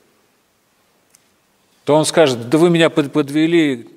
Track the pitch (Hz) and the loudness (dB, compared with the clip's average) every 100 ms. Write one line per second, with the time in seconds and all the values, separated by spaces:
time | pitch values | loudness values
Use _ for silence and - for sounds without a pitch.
0 | _ _ _ _ _ _ _ _ _ _ | _ _ _ _ _ _ _ _ _ _
1 | _ _ _ _ _ _ _ _ - 151 | _ _ _ _ _ _ _ _ -2 0
2 | 151 - 151 120 117 151 175 165 160 - | 0 2 2 0 -2 0 2 2 0 0
3 | 143 151 139 147 160 170 151 123 117 | -2 -4 -4 -2 0 0 0 -4 -10